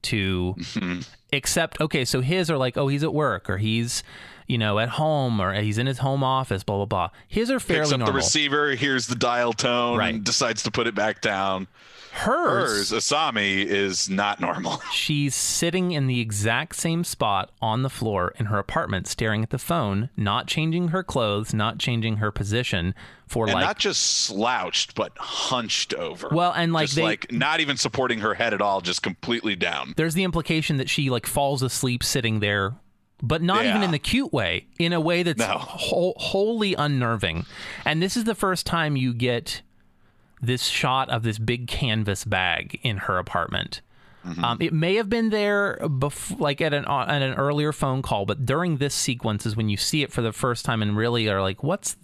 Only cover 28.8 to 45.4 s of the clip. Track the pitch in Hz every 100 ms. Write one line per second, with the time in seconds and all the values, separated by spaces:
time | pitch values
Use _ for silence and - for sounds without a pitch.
28.8 | 87 90 - 87 - 117 110 92 87 76
29.8 | 65 - 165 165 190 165 151 160 151 139
30.8 | 131 - 135 120 - 147 139 139 131 -
31.8 | 131 123 - 135 113 107 104 101 98 131
32.8 | - _ _ - 123 156 170 202 226 208
33.8 | 190 151 - 247 277 135 90 87 - -
34.8 | 170 170 160 175 175 143 202 202 - 180
35.8 | - 180 180 - - 190 208 226 202 -
36.8 | 147 135 120 113 95 82 - - - -
37.8 | - 156 190 240 220 202 196 180 - 170
38.8 | 151 139 127 120 123 120 - - - _
39.8 | _ _ - _ _ - 123 127 - -
40.8 | 139 131 131 117 113 107 110 123 120 -
41.8 | 123 110 104 95 107 92 90 80 90 -
42.8 | 127 98 - 92 90 92 - - - -
43.8 | - - - - 90 82 117 117 165 160
44.8 | 165 208 196 233 220 208